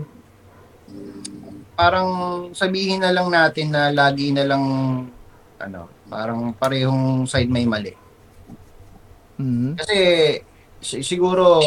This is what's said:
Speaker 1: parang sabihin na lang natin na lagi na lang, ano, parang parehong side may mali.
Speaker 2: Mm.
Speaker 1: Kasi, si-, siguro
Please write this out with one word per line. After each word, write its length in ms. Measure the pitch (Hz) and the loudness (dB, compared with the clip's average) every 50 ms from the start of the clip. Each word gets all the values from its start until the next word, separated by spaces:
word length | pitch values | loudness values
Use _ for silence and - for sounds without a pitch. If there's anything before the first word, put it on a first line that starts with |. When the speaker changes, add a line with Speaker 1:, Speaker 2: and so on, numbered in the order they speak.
| 151 - - - - _ _ _ - - - - - - - - - - 98 98 98 - - - - - - - - - - - - - - | -6 -10 -14 -20 -20 _ _ _ -20 -20 -20 -20 -20 -20 -20 -20 -20 -20 -20 -18 -18 -16 -16 -16 -16 -16 -16 -18 -18 -20 -20 -20 -20 -12 -4
Speaker 1:
parang 360 | - 170 175 185 185 185 185 185 180 180 180 180 175 180 175 | 0 0 2 2 0 -2 -2 -4 -4 -6 -6 -6 -8 -10 -12
sabihin 500 | - - 196 185 190 190 196 190 190 190 | -8 -4 -4 -4 -2 -2 -2 -4 -2 0
na 80 | 190 185 | 0 0
lang 200 | 180 180 180 180 | 0 0 0 2
natin 420 | 175 170 160 160 156 160 156 151 | 2 4 4 4 2 0 -4 -2
na 180 | 151 147 147 143 | 0 0 2 2
lagi 400 | 147 143 143 139 139 139 139 143 | 2 2 2 2 2 0 -2 -2
na 140 | 139 139 139 | 0 0 0
lang, 200 | 139 139 135 139 135 135 135 135 131 131 127 127 127 - - - - - - - _ - - | 0 0 0 0 0 -2 -2 -2 -2 -2 -4 -6 -10 -14 -20 -20 -20 -20 -20 -20 _ -18 -16
ano, 240 | - 101 95 90 85 85 - - _ | -14 -14 -12 -14 -16 -18 -20 -20 _
parang 460 | - 104 107 110 113 117 117 117 120 113 | -12 -10 -8 -6 -6 -4 -4 -6 -6 -4
parehong 720 | - 131 135 135 135 131 131 135 131 131 131 131 131 131 | -4 -2 -2 0 0 0 0 2 2 0 0 0 0 -2
side 260 | 127 - 135 123 120 | 0 0 0 0 0
may 140 | 127 120 120 | 0 0 0
mali. 300 | 117 110 107 101 92 - - - - - _ - - _ - - - - - - - - - - - - - - - - - - _ _ - | 0 0 -2 -4 -8 -12 -16 -20 -20 -20 _ -20 -20 _ -20 -20 -20 -20 -20 -20 -20 -20 -20 -20 -20 -20 -20 -20 -20 -20 -20 -20 _ _ -8
Speaker 2:
Mm. 400 | 139 131 123 120 123 131 156 175 | -4 -4 -2 -2 -2 -2 -4 -6
Speaker 1:
Kasi, 180 | 156 151 208 196 185 180 175 165 156 147 - - - - _ - - _ - - | -4 0 2 4 4 4 6 6 4 4 2 0 -6 -14 _ -20 -20 _ -20 -16
si-, 240 | - - - 123 | -12 -10 -8 -8
siguro 640 | 135 - 180 175 175 180 185 185 185 180 170 160 151 | -6 -4 -2 0 2 2 4 6 6 8 8 8 6